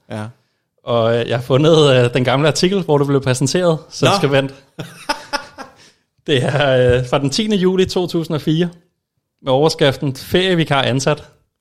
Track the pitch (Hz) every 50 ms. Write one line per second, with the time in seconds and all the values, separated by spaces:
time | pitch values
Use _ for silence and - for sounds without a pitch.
0 | _ - 113 107 107 113 - _ _ _ _ _ _ _ _ _ _ 127 120 117
1 | 113 117 117 120 117 - 117 123 127 - 135 127 151 160 165 156 151 139 131 127
2 | 123 120 - 139 127 123 123 135 156 156 - - 185 180 202 196 165 - 147 143
3 | 143 139 139 135 127 135 123 - 143 131 - 180 180 170 160 156 - - - -
4 | 151 160 190 196 165 139 139 139 139 131 - - _ _ _ - - - - -
5 | - - 294 - - - 285 277 277 - - - 254 - _ _ - - _ _
6 | _ _ _ _ - - 147 123 127 143 151 143 147 139 131 127 127 123 123 127
7 | 127 - - 143 139 135 135 - 220 214 214 190 180 185 185 185 185 180 - 190
8 | 180 160 - 170 156 - 165 143 - - 156 160 175 170 - - _ _ _ _
9 | _ _ _ _ _ _ _ _ - 135 131 135 151 160 156 - 160 139 127 -
10 | 156 139 127 - - - - 180 185 190 180 165 156 - 143 135 131 113 120 135
11 | - 156 147 - - - _ _ _ _ _ _